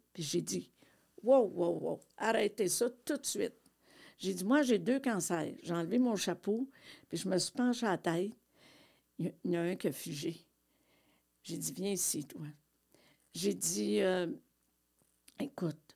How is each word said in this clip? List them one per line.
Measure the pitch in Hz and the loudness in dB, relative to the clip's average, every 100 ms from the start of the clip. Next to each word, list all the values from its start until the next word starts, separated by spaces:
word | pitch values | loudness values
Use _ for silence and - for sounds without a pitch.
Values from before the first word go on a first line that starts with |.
| _ | _
puis | - | -8
j'ai | 147 175 | -2 -2
dit, « | 160 180 - _ - _ _ - | 0 -4 -6 _ -20 _ _ -2
Wow, | 220 269 202 | 4 6 6
wow, | 175 175 165 | 2 0 0
wow, | 165 - - - | -2 -6 -10 -4
arrêtez | 220 226 208 - 180 | 0 2 2 2 0
ça | - 240 - - | 2 0 -2 -4
tout | 277 | -4
de | - | -4
suite. » | 208 196 - _ _ _ - - - | -2 -4 -6 _ _ _ -20 -20 -8
J'ai | 185 180 | -6 -2
dit, « | 190 | 2
Moi, | 285 | 4
j'ai | 254 208 | 6 4
deux | 170 269 | 2 0
cancers. » | 269 202 - 170 156 - | 0 0 0 -2 -2 -6
J'ai | - | -4
enlevé | 170 170 240 | -2 2 2
mon | 247 202 | 2 2
chapeau, | - 170 - 226 269 - - - - | 0 -2 -2 -2 -2 -10 -20 -20 -8
puis | 170 | -4
je | 180 | 0
me | 180 | 0
suis | - | 0
penchée | - 247 240 226 | 0 0 2 0
à | |
la | 170 | 0
tête. | 175 165 202 - _ _ - - - _ _ - | 0 0 -2 -6 _ _ -20 -20 -20 _ _ -6
Il | 165 | -6
y | |
a, | - 185 | -4 -2
il | |
y | 170 | 0
en | |
a | |
un | 170 185 | 0 0
qui | 165 | -2
a | |
figé. | 143 - 147 165 160 - _ _ _ _ _ _ _ _ _ | -4 -8 -6 -6 -6 -12 _ _ _ _ _ _ _ _ _
J'ai | - 160 | -10 -8
dit, « | 160 143 | -6 -4
Viens | 196 | -2
ici, | 190 - 156 143 | 0 -2 -2 -6
toi. » | - 151 - _ _ _ _ _ _ _ | -10 -12 -14 _ _ _ _ _ _ _
J'ai | 165 202 190 | -4 -2 0
dit, | 160 196 208 208 | -2 0 2 2
euh, « | 190 185 175 - _ _ _ _ _ _ _ _ - - | 4 2 0 -4 _ _ _ _ _ _ _ _ -16 -10
Écoute, | - - 170 151 - | -8 -4 -4 -4 -12